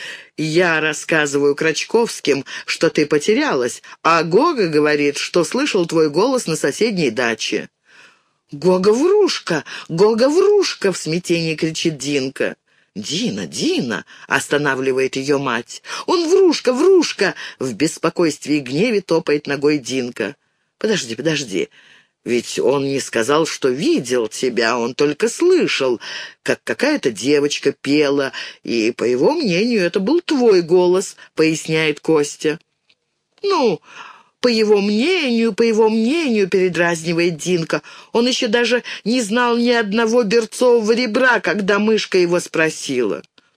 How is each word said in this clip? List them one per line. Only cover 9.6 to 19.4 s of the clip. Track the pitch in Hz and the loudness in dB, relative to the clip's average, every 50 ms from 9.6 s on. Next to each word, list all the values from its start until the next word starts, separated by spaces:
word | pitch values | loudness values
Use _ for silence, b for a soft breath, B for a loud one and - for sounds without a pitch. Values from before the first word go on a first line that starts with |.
| B B B B B B | B B B B B B
Гога | 160 165 202 214 226 214 254 277 | 0 2 4 4 4 4 2 2
врушка!» | 302 359 392 392 415 403 339 - - - - 196 175 | 4 4 4 4 4 4 2 0 -2 -4 -4 -4 -4
в | |
смятении | - - 156 160 180 - - 170 170 165 160 156 | -4 -6 -4 -4 -4 -2 0 -2 0 0 -2 -2
кричит | 151 170 160 160 - - 170 156 135 | -2 -2 -4 -4 -2 -2 -4 -4 -4
Динка. | 123 143 147 139 131 135 - - 123 92 - - _ _ _ _ _ _ _ | -6 -4 -2 -2 -2 -4 -4 -4 -4 -4 -4 -8 _ _ _ _ _ _ _
«Дина, | - 110 - 143 180 247 202 107 101 92 | -12 -10 -8 -6 -4 -4 -4 -4 -6 -8
Дина!» | - - 120 180 302 370 311 165 120 104 82 - B B B B | -10 -8 -4 -4 -2 -2 -2 -2 -4 -4 -6 -6 B B B B
останавливает | B - 139 - - 151 143 147 143 135 127 135 131 127 131 131 127 - | B -2 -2 -2 0 -2 0 0 0 -2 0 -2 -2 0 0 -2 -2 -4
ее | 135 135 143 143 139 | -6 -2 0 -2 0
мать. | 143 131 117 117 120 - - - B B B B B | 0 -2 -4 -4 -6 -8 -14 -20 B B B B B
«Он | - 349 349 339 311 | -2 0 0 2 2
врушка, | 359 392 392 349 277 - - 247 254 | 4 4 6 4 4 2 0 -2 0
врушка!» | 247 339 381 392 359 269 - - - 202 175 B B B B B B | 2 4 6 6 6 4 2 0 -2 -2 -2 B B B B B B
в | 127 131 113 | -8 -8 -2
беспокойстве | 95 143 165 - - - 165 - - 180 160 143 - - 135 147 151 | -2 -2 -2 -2 -2 -4 -4 0 0 0 0 -2 -4 -4 -2 -2 -2
и | |
гневе | 135 120 135 151 214 254 220 202 | -2 -4 -2 -2 0 0 0 -2
топает | - - 165 165 170 - 147 147 | -2 0 -2 -2 0 0 -2 -2